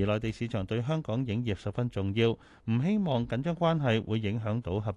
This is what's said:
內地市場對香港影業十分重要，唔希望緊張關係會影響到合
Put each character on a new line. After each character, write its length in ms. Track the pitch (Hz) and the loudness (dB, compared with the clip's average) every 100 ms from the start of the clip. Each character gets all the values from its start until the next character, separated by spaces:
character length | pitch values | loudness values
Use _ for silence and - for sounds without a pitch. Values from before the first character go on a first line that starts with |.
| 101 | 2
內 140 | 107 | 2
地 120 | 113 | -2
市 160 | - 117 | -4 -4
場 160 | 110 | -4
對 160 | 95 113 | -2 -2
香 180 | 120 160 | 0 -2
港 240 | 151 113 127 | -2 -2 -2
影 180 | 107 | -2
業 120 | 120 117 | -2 -2
十 160 | 104 | -4
分 180 | 113 123 | -2 -2
重 240 | - 98 | -2 0
要， 160 | 104 113 | 4 2
唔 500 | 110 - - - 117 | 2 -6 -12 -2 0
希 160 | 160 214 | 2 2
望 280 | 185 127 120 | 2 0 0
緊 140 | 117 | -2
張 140 | 160 165 | -2 0
關 260 | 165 165 | 2 2
係 240 | 135 110 - | 2 2 2
會 140 | 110 | -2
影 200 | 107 110 | 0 -2
響 220 | 110 110 | -2 -2
到 180 | 117 98 | -2 -2
合 140 | 107 | -2